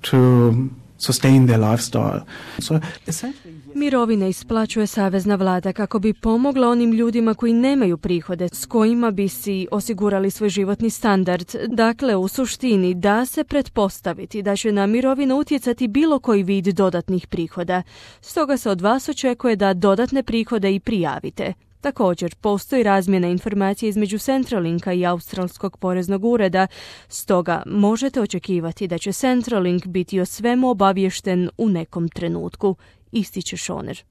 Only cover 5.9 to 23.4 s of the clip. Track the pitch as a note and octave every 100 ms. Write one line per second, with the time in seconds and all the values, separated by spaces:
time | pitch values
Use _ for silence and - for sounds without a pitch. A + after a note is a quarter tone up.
5.9 | G#3+ G#3 G#3 A3 A3+ C4+ C4 A#3+ A#3+ A#3
6.9 | A3+ A#3 A#3 A3+ A3 A#3 A#3 B3+ C#4 G3+
7.9 | E3+ F3+ F3 E3 F3 F3 - - A#3 G#3+
8.9 | A#3+ A#3 G3 G3 - - F#3+ F#3 G#3+ G3
9.9 | G3+ G#3 G3 G3 - G#3+ F#3+ G3 G3+ A3+
10.9 | - A#3 G3 F#3 F3+ F3 - A3+ A3+ A3+
11.9 | A#3 C4+ G3 F#3 - B3+ - C4 G3+ F3+
12.9 | F3+ G3+ G#3+ B3+ - D4 C#4+ C4 - G3
13.9 | - F#3+ F#3 F#3 G#3+ G3+ G3 A3+ G3+ G3
14.9 | A3+ C4 C4+ C#4 C4+ D4 C#4+ - A#3+ B3
15.9 | G#3+ D#4+ C#4 - G#3 F#3 G3 F#3 F#3 F#3+
16.9 | F3 - F#3 - - E3 - E3+ F3+ -
17.9 | - - - - - C#4+ C#4 A3+ F#3+ G3
18.9 | C4 - C#4+ C4 B3 B3+ G#3 G3 F#3 G3+
19.9 | G3 B3+ C4+ B3 A3+ A3 A3+ G3 G3 -
20.9 | A3+ D#3 C3+ - - F#3+ F#3+ _ _ C#4+
21.9 | C4 G3 F3 F3 - G#3+ G3+ - C4 G#3+
22.9 | G3 F#3 F#3+ F3 F3+